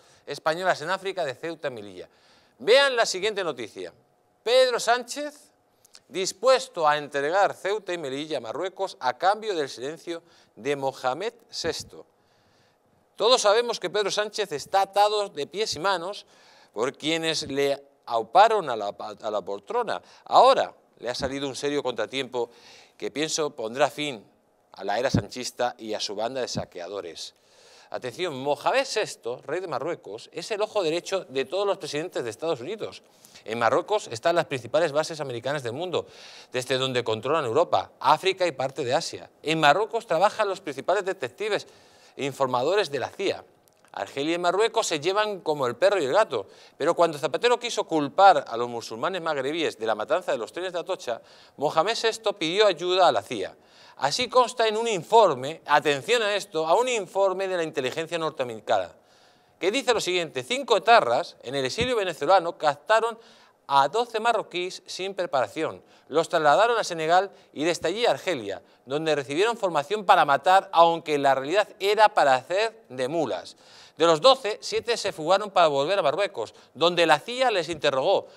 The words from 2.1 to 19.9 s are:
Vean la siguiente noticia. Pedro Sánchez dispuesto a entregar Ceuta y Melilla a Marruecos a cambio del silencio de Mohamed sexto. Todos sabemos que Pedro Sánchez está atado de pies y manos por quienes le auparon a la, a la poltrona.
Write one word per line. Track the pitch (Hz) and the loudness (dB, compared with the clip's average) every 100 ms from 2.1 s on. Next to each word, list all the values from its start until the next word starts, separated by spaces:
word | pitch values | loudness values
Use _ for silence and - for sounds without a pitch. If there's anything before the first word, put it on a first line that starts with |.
| _ _ _ _ - | _ _ _ _ -4
Vean | 139 262 277 240 | 4 6 6 2
la | 214 | -2
siguiente | 185 208 202 | -2 -4 -4
noticia. | 175 127 107 95 85 _ _ _ _ _ | -4 -6 -10 -12 -14 _ _ _ _ _
Pedro | 214 254 254 226 | 2 4 4 2
Sánchez | 220 247 247 277 294 294 _ _ _ _ _ - _ | 0 0 -2 -10 -10 -12 _ _ _ _ _ -20 _
dispuesto | 175 185 - 254 254 - 180 151 | -6 -6 0 4 4 2 0 2
a | 151 | 2
entregar | 143 139 143 190 180 | -2 -4 0 2 2
Ceuta | 131 185 208 202 | 0 -4 -4 -4
y | 175 | -6
Melilla | 143 139 156 151 | -6 -6 -6 -6
a | |
Marruecos | 113 123 185 185 190 - | -6 -6 -6 -6 -8 -4
a | 123 - | -4 0
cambio | 180 214 214 175 | 0 0 -2 -4
del | 139 | -4
silencio | - 135 160 170 165 _ _ _ - | -6 -10 -10 -10 -10 _ _ _ -10
de | 123 143 | -6 -4
Mohamed | 135 131 127 139 214 - _ | -4 -4 -4 -4 -6 -10 _
sexto. | - 170 - - 80 - _ _ _ _ _ _ _ _ _ _ - | -8 -6 -6 -10 -20 -20 _ _ _ _ _ _ _ _ _ _ 0
Todos | 214 254 | 4 4
sabemos | 208 220 240 208 | 4 4 2 -4
que | 180 | -4
Pedro | 202 190 | -2 -2
Sánchez | 196 208 208 196 | -2 -4 -4 -6
está | 143 - 196 | -6 -2 0
atado | 190 202 208 208 202 | 2 2 2 2 -4
de | 147 139 | -6 -8
pies | 185 214 147 | -6 -6 -2
y | |
manos | 190 185 175 202 - _ _ _ _ | -2 -2 -4 -12 -16 _ _ _ _
por | 101 127 - | -4 -4 -2
quienes | 151 165 160 151 147 | -2 -2 -2 -4 -4
le | 139 139 135 - _ - | -2 0 -2 -8 _ -4
auparon | 120 110 180 226 214 156 | -4 2 6 6 4 0
a | 113 | -4
la, | 101 | -6
a | 101 107 104 113 | -8 -12 -8 -4
la | 104 | -4
poltrona. | 92 101 - 226 208 | -4 -10 -6 -4 -4